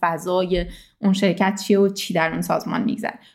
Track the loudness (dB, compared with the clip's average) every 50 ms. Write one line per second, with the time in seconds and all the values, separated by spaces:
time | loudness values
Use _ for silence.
0 | -2 -2 -2 -2 -2 -2 0 0 0 0 -2 -2 -2 -4 -10 -18 -20 _ _ -2
1 | 0 2 2 4 2 2 2 2 0 0 0 -2 2 2 4 4 4 2 0 -4
2 | -6 -2 0 0 0 0 0 -4 -2 -2 -2 -2 -2 -2 -2 -2 -2 -2 -2 -4
3 | -6 -8 -8 -10 -20 -20 _